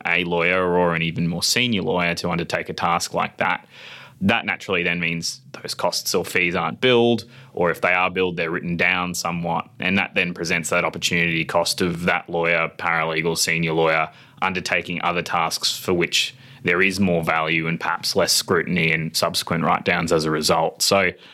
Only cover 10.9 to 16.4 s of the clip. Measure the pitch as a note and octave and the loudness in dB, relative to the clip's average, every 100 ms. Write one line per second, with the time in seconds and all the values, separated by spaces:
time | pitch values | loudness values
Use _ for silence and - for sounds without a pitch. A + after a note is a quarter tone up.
10.9 | E2+ - F2 E2+ E2 D#2+ F2 E2+ - F#2 | -2 -2 0 0 0 0 0 0 0 -2
11.9 | E2+ F2 F2 - E2+ E2+ E2+ D#2+ - F2 | 0 0 0 -2 0 2 2 0 -4 -2
12.9 | E2 D#2+ D#2+ E2 E2 - E2 E2 D#2+ D#2+ | 0 0 0 0 0 0 0 0 2 4
13.9 | D#2+ D#2 - - - F#2+ F#2 F2 F#2 F2 | 2 0 -6 -20 -4 -4 -2 -2 -2 -2
14.9 | F2 F2 F2 E2 F2 E2 - - - - | -4 -2 -2 -2 -2 -2 -2 -4 -4 0
15.9 | F2+ E2+ - - - | 0 2 0 -2 -6